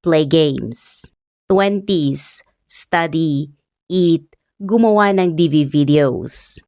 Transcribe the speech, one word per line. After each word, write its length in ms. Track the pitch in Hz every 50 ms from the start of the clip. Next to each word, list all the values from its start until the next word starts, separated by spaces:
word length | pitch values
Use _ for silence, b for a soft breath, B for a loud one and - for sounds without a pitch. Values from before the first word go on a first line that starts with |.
play 240 | _ 175 165 156 156
games. 800 | 139 156 165 156 147 135 131 - 107 117 - - - - - - - _ _ _ _ _ _ _
Twenties, 960 | _ 196 190 196 202 202 196 196 208 196 170 147 139 135 139 - - - - _ _ _ _ _
study, 880 | _ - - - - - 170 170 160 151 165 165 156 143 139 147 143 - _ _ _ _ _ _
eat, 400 | _ 180 185 175 170 165 165 - _ _ _ _ _ _
gumawa 560 | _ 202 190 214 233 233 220 208 208 208 202 202
ng 240 | 190 180 175 165
D 80 | 156 170
V 100 | 160 147 151
videos. 960 | 147 139 147 147 143 135 147 151 143 135 123 98 - - - - - - - - _